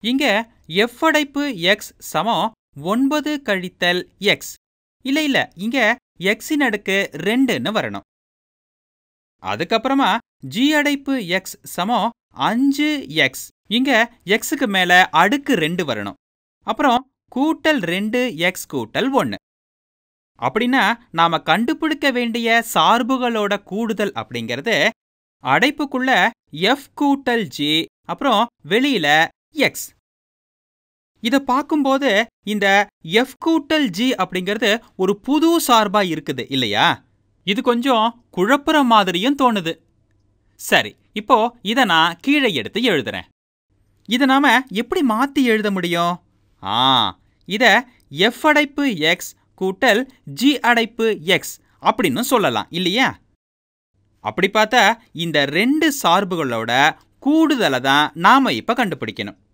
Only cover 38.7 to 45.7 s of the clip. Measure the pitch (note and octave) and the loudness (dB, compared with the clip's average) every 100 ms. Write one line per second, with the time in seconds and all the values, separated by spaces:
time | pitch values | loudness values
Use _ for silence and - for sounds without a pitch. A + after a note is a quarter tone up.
38.7 | D#4 C4 A3 F#3+ F3 A3 C#4+ B3+ G#3+ E3 | 2 4 4 2 0 -2 2 0 0 -6
39.7 | D#3+ _ _ _ _ _ _ _ _ - | -10 _ _ _ _ _ _ _ _ 0
40.7 | F3+ G#2 - _ - G#3+ B3 A#3 A#3 F#3+ | 0 0 -10 _ -14 0 2 2 -4 -4
41.7 | A#3 A#3 E3 E3 E3+ - D4 B3+ D3+ G#2 | 0 2 2 2 -2 -2 0 2 -2 -4
42.7 | - A#3+ E3 A#2 F#2 - _ _ _ _ | -2 0 0 -2 -8 -12 _ _ _ _
43.7 | _ _ _ - A#3+ C4+ C4+ C#4+ A#3 C4 | _ _ _ -6 0 2 4 4 2 0
44.7 | F#3+ A#3 F#4+ C#4 A3 C#4 C#4+ B3+ A3 G#3 | -6 -4 -2 0 0 -2 0 2 2 0